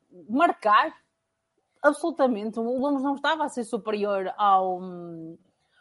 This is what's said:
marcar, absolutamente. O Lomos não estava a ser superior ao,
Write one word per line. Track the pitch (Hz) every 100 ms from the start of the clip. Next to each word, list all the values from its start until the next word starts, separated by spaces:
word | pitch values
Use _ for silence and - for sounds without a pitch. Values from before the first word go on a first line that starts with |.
| _ 180 170
marcar, | 240 339 349 214 220 311 - _ _ _ _ _ _ _ _
absolutamente. | 285 294 339 339 262 208 220 220
O | 226 254
Lomos | 277 277
não | 269
estava | 277 285 311
a | 302
ser | -
superior | 233 233 214 214 202 196 190 -
ao, | 208 190 190 180 185 180 175 170 160 165 _ _ _ _